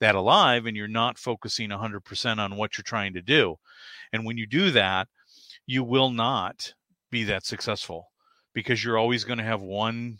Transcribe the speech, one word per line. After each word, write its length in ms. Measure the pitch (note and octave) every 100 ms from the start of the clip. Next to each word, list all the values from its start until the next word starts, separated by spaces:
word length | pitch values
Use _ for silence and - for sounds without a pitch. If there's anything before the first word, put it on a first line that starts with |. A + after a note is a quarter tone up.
that 140 | A2
alive, 520 | G2 G2+ G3 D3+ A#2+ A2+
and 100 | G#2+
you're 120 | G#2
not 300 | A2+ A#2+ A#2
focusing 520 | B2 A2+ A2+ - G#2
a 60 | G2+
hundred 220 | A2 G2+
percent 360 | - G2+ A#2+ G#2+
on 160 | G2 G2+
what 200 | G#2+ -
you're 60 |
trying 320 | - A2 G2
to 80 | F2+
do. 340 | F#2+ D3+ F#2+ D#2 _ - - - -
And 120 | A2
when 120 | A2 A#2
you 80 | G#2+
do 240 | D3 F#3+
that, 360 | B2 F#2+ F#2+ - _ _ - - - -
you 180 | C3
will 260 | A#2+ C3 C3
not 640 | A#2 A#2+ A#2+ F#2 - - - _ _ _
be 140 | A#2+
that 200 | G#2 F#2+ -
successful, 680 | A2+ - G#2 - E2+ - _ _ _ _
because 300 | - C3 A2+
you're 140 | A#2 A2
always 260 | A#2 A#2+
gonna 200 | A#2 A#2
have 180 | A2 G#2+
one 560 | F#2+ G2+ A2+ A#2 A#2+